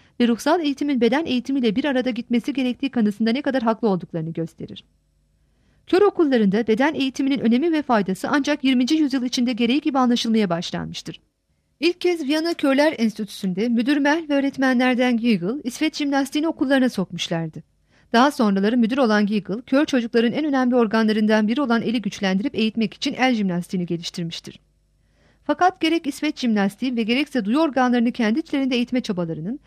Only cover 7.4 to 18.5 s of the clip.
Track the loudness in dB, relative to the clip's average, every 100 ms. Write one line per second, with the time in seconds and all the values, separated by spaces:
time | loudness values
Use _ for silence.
7.4 | 2 2 2 0 0 0 0 -4 -2 0
8.4 | 0 0 2 2 2 2 2 0 -2 -2
9.4 | 0 0 2 2 0 2 2 2 2 2
10.4 | 2 -2 -4 -8 -8 -10 -14 -16 _ _
11.4 | _ _ _ -2 -2 0 -2 -2 -2 -2
12.4 | -2 0 2 4 2 2 -2 -2 -10 -6
13.4 | -4 -2 0 0 0 2 2 0 0 -2
14.4 | -2 0 0 2 2 2 0 2 2 0
15.4 | 0 -4 -6 -4 -4 -2 -2 0 0 -2
16.4 | -2 -2 0 2 2 0 -6 -6 -4 -4
17.4 | -6 -10 -18 _ _ _ _ 4 4 4
18.4 | 2